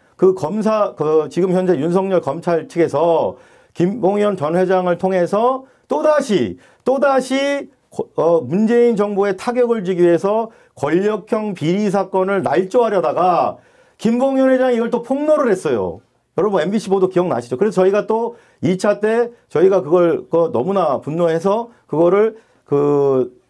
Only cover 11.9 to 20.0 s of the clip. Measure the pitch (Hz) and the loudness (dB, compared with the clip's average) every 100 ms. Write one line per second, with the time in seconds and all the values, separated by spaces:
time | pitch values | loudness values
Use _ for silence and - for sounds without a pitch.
11.9 | 196 190 190 185 196 131 151 190 254 226 | -2 -2 -2 -2 -2 -2 -2 0 0 0
12.9 | 202 156 135 180 165 117 - _ _ _ | 0 0 0 2 2 0 -4 _ _ _
13.9 | - 220 240 269 262 262 262 254 233 233 | -6 -2 0 0 2 2 2 2 0 -2
14.9 | 233 - 269 302 302 254 185 156 113 92 | -4 -4 -4 0 2 2 0 -2 -2 -4
15.9 | 85 _ _ _ - 202 190 165 214 - | -8 _ _ _ -4 0 0 -2 -2 0
16.9 | 190 185 175 180 120 120 123 214 185 185 | 0 2 0 0 -2 -4 -2 -2 2 2
17.9 | 208 202 220 240 233 _ - 160 185 208 | 2 0 -2 -4 -8 _ -6 -2 0 0
18.9 | 202 214 226 240 240 _ 151 185 190 143 | 0 0 0 -2 -6 _ 2 2 2 2
19.9 | 180 | 2